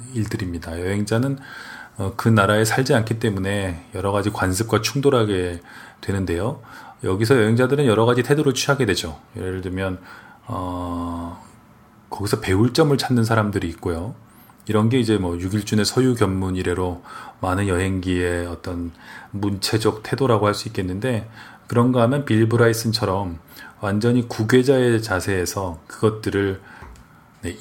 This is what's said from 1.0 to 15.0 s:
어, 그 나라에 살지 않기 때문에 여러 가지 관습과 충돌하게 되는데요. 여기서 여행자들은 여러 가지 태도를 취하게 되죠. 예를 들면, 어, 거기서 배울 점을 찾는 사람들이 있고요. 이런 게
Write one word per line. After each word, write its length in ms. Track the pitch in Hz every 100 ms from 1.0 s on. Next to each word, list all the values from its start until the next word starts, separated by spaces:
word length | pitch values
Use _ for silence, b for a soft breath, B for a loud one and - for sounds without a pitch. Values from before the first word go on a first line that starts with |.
| 104 113 135 135 B B B B B -
어, 160 | 98 -
그 120 | 113
나라에 360 | 110 98 107
살지 300 | 110 - 131
않기 240 | 127 110 113
때문에 720 | 113 98 98 101 95 82 -
여러 180 | 95 98
가지 180 | 101 101
관습과 500 | - 92 92 110 104
충돌하게 800 | - 143 139 123 104 92 90 85 B B B B
되는데요. 640 | - 98 87 85 113 160 B B B B
여기서 340 | 95 95 113 135
여행자들은 480 | 107 117 127 143 135
여러 200 | 104 117
가지 160 | 123
태도를 320 | 117 143 143
취하게 320 | 110 - 135 110
되죠. 340 | 87 82 78 - 98
예를 240 | 92 92
들면, 380 | 92 92 95 90 B B B B -
어, 960 | 92 90 90 87 87 87 85 85 87 B B - - - - -
거기서 320 | - 104 -
배울 320 | - 95 120
점을 240 | 139 156 135
찾는 280 | - 123
사람들이 440 | 113 113 104 98 87
있고요. 440 | 82 92 82 101 - - B B B -
이런 220 | 104 110
게 120 | 131